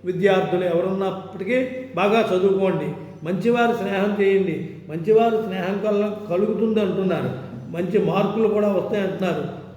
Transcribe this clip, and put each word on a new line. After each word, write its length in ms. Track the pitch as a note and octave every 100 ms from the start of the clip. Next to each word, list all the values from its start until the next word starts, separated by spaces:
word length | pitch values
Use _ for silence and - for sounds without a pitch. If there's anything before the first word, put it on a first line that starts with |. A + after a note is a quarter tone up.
విద్యార్థులు 580 | F3+ E3 G3 F#3 D#3+ F3+
ఎవరున్నప్పటికీ 1040 | F3+ E3+ F#3+ F#3+ F#3+ F#3 - F#3+ F#3+ B3+ B3+ - -
బాగా 340 | E3+ G3+ A3+ G#3+
చదువుకోండి, 600 | F#3 F#3+ F#3+ F#3+ D#3+ D3 - - -
మంచివారి 480 | D#3 F#3+ A#3 A#3+ A#3
స్నేహం 440 | F#3+ G3 G3 G#3 G#3
చేయండి, 540 | G3 G3 F3 D#3 - - -
మంచివారి 480 | D#3+ F#3 A3 A#3 A3
స్నేహం 440 | G#3+ F#3 F3+ G3+
కల-, 440 | G#3+ G3+ G#3 G3 -
కలుగుతుంది 500 | F3 G#3+ F#3+ A3 G#3+
అంటున్నారు. 720 | F#3+ F3+ F#3 D#3 B2+ - - - -
మంచి 340 | E3+ F3+ G3+
మార్కులు 420 | E3 F#3 G3+ A3 A3
కూడా 200 | G#3+ G#3
వస్తాయి 360 | F#3 E3 G#3
అంటున్నారు. 560 | F#3+ - F#3 D3+ C#3 - -